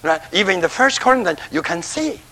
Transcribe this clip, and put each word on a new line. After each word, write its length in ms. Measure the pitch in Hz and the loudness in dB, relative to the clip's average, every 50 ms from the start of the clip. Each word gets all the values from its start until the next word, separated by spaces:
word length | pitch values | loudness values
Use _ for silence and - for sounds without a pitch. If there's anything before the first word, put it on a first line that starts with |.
| - | 2
Right? 180 | 160 160 160 - - - | 0 0 0 -2 -2 0
Even 240 | 180 208 196 190 | 0 2 2 2
in 40 | 180 | 2
the 80 | 165 160 | 2 0
First 320 | - - 254 269 254 - | 2 2 2 2 2 2
Corinthians, 380 | - 254 262 262 226 175 156 - - - - | 4 4 4 4 2 0 -2 -4 -8 -4 -4
you 100 | 151 156 | -4 -2
can 200 | - 170 170 170 | -2 -4 -4 -6
see 380 | - - 311 311 311 254 - - - | -6 -6 -4 -4 -4 -4 -8 -12 -20